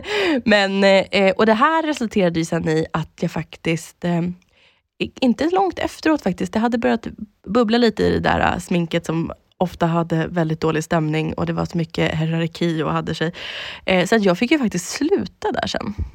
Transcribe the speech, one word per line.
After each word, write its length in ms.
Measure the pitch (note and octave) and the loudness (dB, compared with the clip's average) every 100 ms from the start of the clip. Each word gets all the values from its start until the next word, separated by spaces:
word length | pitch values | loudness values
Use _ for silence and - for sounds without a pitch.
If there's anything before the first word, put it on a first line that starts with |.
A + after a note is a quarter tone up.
| D#4 G#4 F#4 C#4 A3 | 4 0 0 0 4
men, 380 | G#3 G3 G3 G3 F#3+ - | 4 4 4 6 6 4
eh, 200 | G3+ F#3+ | 2 2
och 140 | - A3 | 4 4
det 80 | |
här 300 | A3 D4 D#4+ | 4 4 2
resulterade 560 | D#4 D4 A3 G#3+ F3+ E3+ | 0 -2 -2 2 2 0
ju 60 | E3 | -2
sen 220 | E3 E3+ | -2 0
i 160 | D#3 - | 0 0
att 180 | E3 D#3 - | -4 -6 -4
jag 100 | F3 | -4
faktiskt, 760 | E3+ D#3 - D#3+ E3 - - F3 | -4 -10 -8 -4 -4 -6 -6 -2
eh, 160 | E3+ F3 F3+ _ _ _ _ _ - | 0 -2 -6 _ _ _ _ _ -8
i-, 120 | - - | -8 -2
inte 280 | B3+ G#3 D4+ | 0 2 0
långt 280 | F#4 G4 - | 2 0 -2
efteråt 420 | - - D#4+ D4+ | -6 -2 0 0
faktiskt, 320 | G3+ F3+ F#3 | 0 -4 -4
det 60 | A3 | 0
hade 180 | A#3+ A#3 | 0 0
börjat 300 | B3 A3+ - - G#3+ _ - | 0 -2 -4 -14 -16 _ -2
bubbla 300 | A3+ A3 A#3 | 0 2 4
lite 260 | A#3 A3 | 2 2
i 80 | F3 | 0
det 80 | E3+ | 2
där, 200 | E3 E3 E3 | 2 2 2
eh, 40 | - | -2
sminket 460 | - F3 E3+ E3+ - | -2 -2 0 -4 -2
som 260 | D#3+ - - _ - | -4 -4 -10 _ -4
ofta 280 | F3+ - E3+ | -4 0 0
hade 420 | E3+ E3+ D#3+ D#3 | 0 0 -2 -2
väldigt 340 | F3 D#3+ D#3+ | -2 -2 0
dålig 220 | D#3+ D#3+ | 0 -2
stämning 500 | D#3+ E3+ D#3 D#3 D#3 | 0 0 0 0 -2
och 120 | - E3+ | -4 -4
det 80 | |
var 120 | E3 E3 | -2 -2
så 120 | E3+ | -2
mycket 380 | D#3+ - E3 D#3+ | -2 0 0 0
hierarki 680 | D#3+ E3 E3 - E3+ D#3+ | -2 0 -2 -2 -2 0
och 80 | D3+ | -2
hade 240 | E3 D#3+ E3 | -2 -4 -4
sig. 180 | E3 - - - - - - | -4 -6 -12 -12 -12 -8 0
Eh, 200 | F#3 F3+ | 2 4
så 100 | A3+ | 4
att 80 | |
jag 140 | G3 F3 | 4 2
fick 140 | A#3+ | 2
ju 80 | D#4+ | 2
faktiskt 300 | A3 F3+ - | 0 -2 -6
sluta 640 | - D4 F4+ F#3 - G#4 | -4 0 0 -2 -6 -4
där 160 | C#4 - | -2 -2
sen. 260 | - G#3+ - - | -4 -6 -8 -8